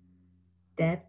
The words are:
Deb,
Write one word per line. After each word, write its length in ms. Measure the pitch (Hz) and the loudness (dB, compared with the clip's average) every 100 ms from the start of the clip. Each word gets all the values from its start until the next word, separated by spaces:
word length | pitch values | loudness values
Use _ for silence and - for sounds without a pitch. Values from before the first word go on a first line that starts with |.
| _ _ _ _ _ _ _ - | _ _ _ _ _ _ _ -2
Deb, 220 | 165 180 | 0 0